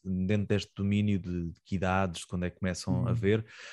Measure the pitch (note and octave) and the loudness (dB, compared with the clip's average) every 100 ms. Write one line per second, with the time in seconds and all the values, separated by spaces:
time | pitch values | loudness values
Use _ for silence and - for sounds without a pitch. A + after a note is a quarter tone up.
0 | F#2+ F#2 F#2 G#2 G2+ G#2 - - G2 G#2 | -4 -2 0 0 2 0 -2 -4 0 2
1 | G#2 G2 F2 F2 E2+ E2 - G2 F#2 F#2+ | 2 0 -2 -4 -4 -8 -6 -2 2 2
2 | F#2+ E2 - F2+ F2 - F#2 F2 - - | 0 -4 -6 -4 -4 -2 -4 -2 0 0
3 | A#2+ A#2 G2 A2 A2+ - - | 2 2 4 2 0 -12 -18